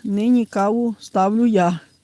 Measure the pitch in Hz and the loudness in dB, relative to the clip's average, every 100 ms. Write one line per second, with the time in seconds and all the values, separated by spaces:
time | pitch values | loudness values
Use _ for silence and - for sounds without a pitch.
0 | 214 202 233 247 220 202 202 233 240 208 | -6 -2 2 0 0 -2 0 0 -4 -6
1 | - 190 190 220 240 202 175 170 - _ | -6 -2 0 2 2 2 0 -2 -10 _